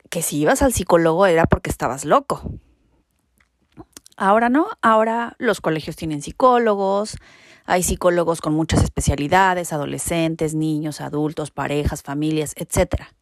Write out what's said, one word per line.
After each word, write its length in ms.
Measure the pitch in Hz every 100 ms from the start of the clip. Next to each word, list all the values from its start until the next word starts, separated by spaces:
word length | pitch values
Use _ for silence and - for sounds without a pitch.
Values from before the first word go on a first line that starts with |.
| -
que 120 | 175
si 160 | 165 151
ibas 240 | 151 -
al 100 | 190
psicólogo 540 | - 185 175 165 160 196
era 200 | 165 170
porque 240 | - -
estabas 340 | - 139 135
loco. 480 | 147 240 277 160 76 - - _ _ _ _ _ _ _ _ _ _ - - - - -
Ahora 300 | 190 214 233
no, 200 | 262 392 440
ahora 520 | 233 220 220 226 233 -
los 220 | 247 190
colegios 360 | - 156 160 156
tienen 260 | 165 147
psicólogos, 960 | - - 254 240 226 202 196 196 214 - - - - - -
hay 160 | 180
psicólogos 580 | 175 160 180 175 165 165
con 140 | 156
muchas 280 | 156 160 -
especialidades, 920 | - - - 143 147 185 190 180 170
adolescentes, 800 | 156 139 139 - 170 165 160 156
niños, 460 | 156 156 151 156 143
adultos, 500 | 139 147 151 156 151
parejas, 520 | - 135 143 143 151
familias, 520 | - 143 156 156 143 -
etcétera. 580 | 170 - 180 - - _